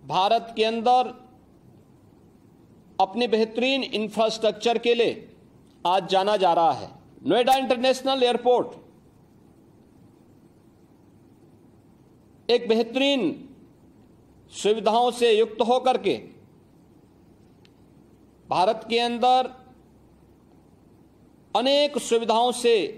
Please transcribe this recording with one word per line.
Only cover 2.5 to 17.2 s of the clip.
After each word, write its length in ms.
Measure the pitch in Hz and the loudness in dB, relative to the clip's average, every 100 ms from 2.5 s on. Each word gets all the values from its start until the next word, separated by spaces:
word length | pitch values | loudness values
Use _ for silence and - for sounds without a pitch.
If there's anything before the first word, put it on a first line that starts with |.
| _ _ - _ - | _ _ -20 _ -4
अपने 280 | 190 233 240 | -4 -2 -2
बेहतरीन 560 | 220 220 233 254 269 | 0 -2 -2 -2 -2
इंफ्रास्ट्रक्चर 920 | - 214 214 214 220 220 214 214 233 233 | -4 -6 -6 -2 -2 0 -4 -2 -4 -2
के 160 | 233 233 | 0 0
लिए 400 | 208 113 - - - - - _ 170 | 0 -4 -14 -20 -20 -20 -20 _ -2
आज 240 | 190 170 | -2 0
जाना 260 | 185 196 208 | 0 2 2
जा 140 | 180 | 2
रहा 180 | 170 165 | 4 2
है। 180 | 123 92 - - - 127 | 0 -8 -18 -20 -10 0
नोएडा 300 | 208 247 262 | 2 4 2
इंटरनेशनल 680 | 254 254 262 262 269 269 | 2 0 0 0 -2 0
एयरपोर्ट 440 | 247 233 247 240 147 - - _ _ _ _ _ _ _ _ _ _ _ - _ _ _ _ _ _ _ _ _ _ _ _ _ - - - _ _ _ _ _ _ _ - | 0 2 2 2 0 -10 -20 _ _ _ _ _ _ _ _ _ _ _ -20 _ _ _ _ _ _ _ _ _ _ _ _ _ -20 -20 -20 _ _ _ _ _ _ _ -2
एक 180 | 240 214 | -2 2
बेहतरीन 540 | 226 226 262 277 277 170 - - - - _ _ _ _ _ _ _ _ | 0 0 0 0 0 -2 -6 -16 -20 -20 _ _ _ _ _ _ _ _
सुविधाओं 580 | - 202 220 214 226 247 | -4 -2 0 2 2 0
से 200 | 240 233 | 2 2
युक्त 300 | 214 220 - | 4 2 0
होकर 360 | 226 254 254 233 | 0 2 2 0
के 200 | 196 113 - - - _ _ _ _ _ _ _ | -2 -4 -8 -20 -20 _ _ _ _ _ _ _